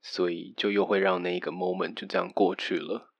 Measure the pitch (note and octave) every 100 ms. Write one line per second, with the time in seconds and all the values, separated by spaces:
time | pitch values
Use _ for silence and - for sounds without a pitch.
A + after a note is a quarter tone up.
0 | - - F2+ E2+ F#2+ - G#2 G2+ F#2+ G2
1 | F#2+ F#2 F2+ F2+ - E3+ F#3 F#3 F3 -
2 | G3 F#3 - - F#2+ F#2+ - F#2 - A2
3 | - _